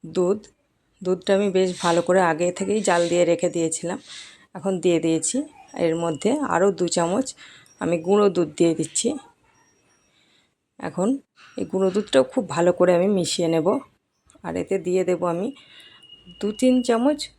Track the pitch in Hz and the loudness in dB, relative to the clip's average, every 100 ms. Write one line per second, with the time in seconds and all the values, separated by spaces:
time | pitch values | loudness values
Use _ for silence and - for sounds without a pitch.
0 | 160 175 180 208 - _ _ _ _ _ | -4 -2 0 -2 -6 _ _ _ _ _
1 | 180 185 196 196 208 185 185 180 170 170 | -4 -2 0 0 2 2 0 0 0 0
2 | 170 185 175 156 175 175 196 214 196 175 | 2 2 4 2 -2 -2 -2 0 2 2
3 | 170 175 170 165 180 175 165 - 170 190 | 2 2 2 2 0 -2 -4 -4 -8 -10
4 | - - - - _ 185 190 185 180 165 | -12 -20 -20 -20 _ -8 -4 0 2 2
5 | 165 160 156 254 302 - - - 170 165 | 2 0 -2 -4 -6 -14 -18 -2 -2 0
6 | 170 147 208 294 285 170 196 170 175 - | -4 -2 -2 -2 0 2 2 2 -2 0
7 | 170 202 262 - - - _ _ - 170 | 0 -2 -4 -10 -20 -20 _ _ -2 -2
8 | 170 208 202 175 156 151 170 156 156 - | 2 2 4 2 -4 2 2 2 -4 -4
9 | 233 302 - _ _ _ _ _ _ _ | -4 -6 -12 _ _ _ _ _ _ _
10 | _ _ _ _ _ _ _ - 165 160 | _ _ _ _ _ _ _ -12 -10 -2
11 | 196 269 _ _ - - 180 190 190 190 | -2 -2 _ _ -18 -10 -6 -2 0 0
12 | 208 269 254 - 185 170 175 175 175 175 | 2 2 2 -2 -4 2 2 4 4 4
13 | 190 196 160 - 170 165 160 262 - _ | 2 0 -2 -2 0 2 0 -2 -6 _
14 | _ _ _ _ 175 175 165 190 170 185 | _ _ _ _ -8 -6 -4 -4 -2 -2
15 | 180 175 175 170 226 - - - - - | 0 -2 -2 -2 -6 -10 -20 -20 -20 -20
16 | - - - - 208 214 254 254 247 226 | -20 -20 -20 -6 -6 0 2 2 2 2
17 | 262 294 - | 2 0 -6